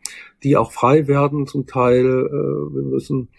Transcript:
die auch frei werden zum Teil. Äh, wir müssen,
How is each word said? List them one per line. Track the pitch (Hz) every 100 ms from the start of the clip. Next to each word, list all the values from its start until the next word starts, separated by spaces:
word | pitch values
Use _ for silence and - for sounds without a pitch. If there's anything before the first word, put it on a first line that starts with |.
| - - - _
die | 139 143
auch | 113
frei | - 120 151 143
werden | 143 143 147 135
zum | 143 135
Teil. | 131 123 127 127
Äh, | 127 131 143 - 147 147 135
wir |
müssen, | 139 135 135 139 120